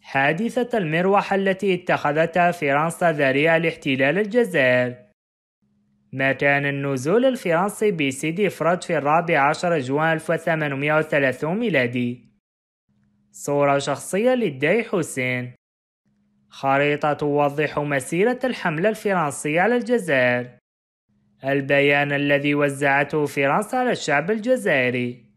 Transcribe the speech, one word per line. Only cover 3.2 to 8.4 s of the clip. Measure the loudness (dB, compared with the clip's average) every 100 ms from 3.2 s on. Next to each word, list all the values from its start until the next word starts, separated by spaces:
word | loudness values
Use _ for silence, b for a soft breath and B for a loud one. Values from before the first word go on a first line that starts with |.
| 0 2 2 2
لاحتلال | 0 -4 -4 0 2 0
الجزائر. | 0 0 0 2 4 4 0 -6 -20 _ _ _ _ _ _ _ _ _ _ -2
مكان | 0 2 2 2 0
النزول | -2 -2 -2 0 2 2
الفرنسي | 0 0 0 0 0 -2
بسيدي | 0 -2 -2 -6 -2